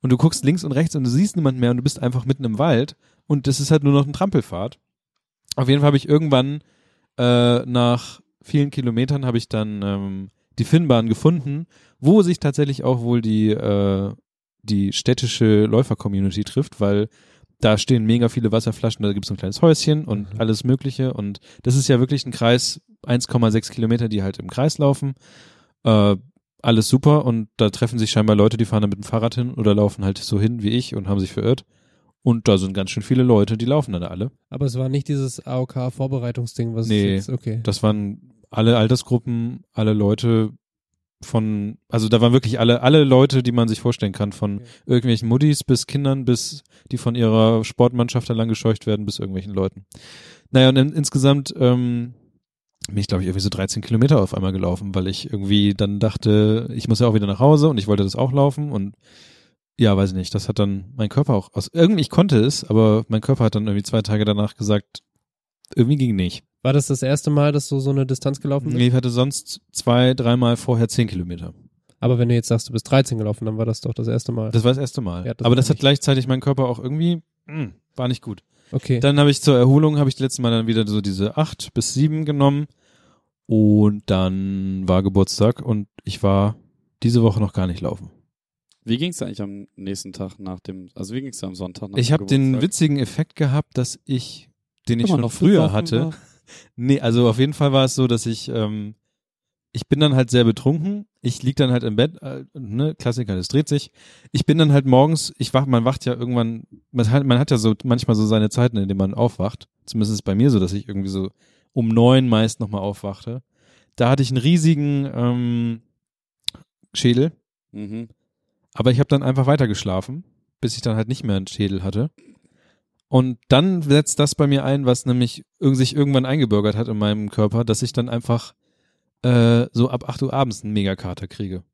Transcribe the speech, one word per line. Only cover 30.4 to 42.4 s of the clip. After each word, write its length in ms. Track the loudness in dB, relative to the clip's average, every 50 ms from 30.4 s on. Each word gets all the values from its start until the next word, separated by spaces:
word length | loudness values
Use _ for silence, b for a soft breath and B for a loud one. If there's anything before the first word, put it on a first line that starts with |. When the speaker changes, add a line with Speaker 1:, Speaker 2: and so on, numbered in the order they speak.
Speaker 1:
hin 220 | 0 0 0 -2
wie 80 | -4 -2
ich 240 | -2 -2 -4 -4 -8
und 120 | -8 -4 -2
haben 120 | -2 -2
sich 100 | -2 -4
verirrt. 320 | -4 -2 0 0 0 0 -4 _ _ _ _ _ _ _ _ _ _ _
Und 260 | _ 0 0 2 4 2
da 80 | 4
sind 160 | 4 2 -2
ganz 160 | -4 -4 -6 -4
schön 120 | -6 -8
viele 200 | -4 0 0 2
Leute, 360 | 4 4 6 4 4 2 0 -4
die 80 | -2
laufen 260 | 0 0 -2 -2 -4
dann 100 | -6 -8
alle. 280 | -8 -8 -8 -8 -8 -8 _ _ _ _
Speaker 2:
Aber 160 | -8 -6 -6
es 140 | -4 -4 -4
war 100 | -4 -4
nicht 200 | -4 -4 -4 -4
dieses 380 | -4 -4 -4 -6 -8 -12 -12
A-O-K-Vorbereitungsding, 1300 | -8 -6 -6 -6 -6 -6 -6 -6 -6 -6 -6 -6 -4 -4 -4 -6 -6 -6 -6 -8 -8 -6 -6 -6 -4 -4
was 140 | -4 -2 0
Speaker 1:
Nee, 280 | 2 2 2 2 0
Speaker 2:
jetzt, 120 | -2 -4 -6
okay. 320 | -8 -6 _ -6 -6 -4
Speaker 1:
das 200 | -4 -4 -4 0
waren 500 | 0 0 0 0 -4 -6 -8 -10 _ _ _ _ _ _
alle 280 | -2 0 2 4 4 4
Altersgruppen, 840 | 4 2 2 0 0 -2 -2 -2 _ -2 -4 -4 -4 -6 -8 -12 _ _ _
alle 180 | -2 0 0
Leute 600 | 2 2 2 0 0 0 0 2 2 2 0 -2 -6 _ _ _ _ _ _ _ _ _ _ _ _ _
von, 560 | -16 -4 -4 -2 -2 -2 -4 -4 -6 -8 -10 _ _ _
also 200 | -4 -2 0 2
da 120 | 2 4
waren 120 | 6 6
wirklich 280 | 4 4